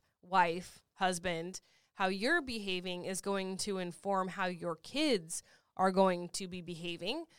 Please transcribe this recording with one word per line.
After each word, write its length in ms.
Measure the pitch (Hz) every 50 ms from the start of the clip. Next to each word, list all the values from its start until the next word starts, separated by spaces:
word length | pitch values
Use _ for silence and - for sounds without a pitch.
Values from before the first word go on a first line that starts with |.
| _ _ _ _ -
wife, 580 | 180 180 190 175 170 165 180 180 - - - _ _ _
husband, 640 | - 196 185 185 175 175 185 170 165 165 180 185 - - _ _ _ _ _ _
how 120 | - 196
you're 340 | 190 196 196 202 262 330 349
behaving 640 | 285 254 240 226 202 196 185 180 180 185 180 180 -
is 160 | 160 190 180
going 360 | - 202 196 196 190 185 190 185
to 200 | - 214 196 185
inform 500 | 180 175 175 - - 196 196 190 185 190
how 180 | 170 196 190
your 300 | 185 180 165 165 170 165
kids 640 | - - - - 277 311 302 247 190 165 165 - - - - - _ _ _ _
are 140 | - 185 190
going 380 | 190 190 190 190 180 175 175 175
to 160 | - - 196 180
be 140 | 175 185 170
behaving. 640 | 165 175 156 165 175 170 151 165 190 254 320 330 - _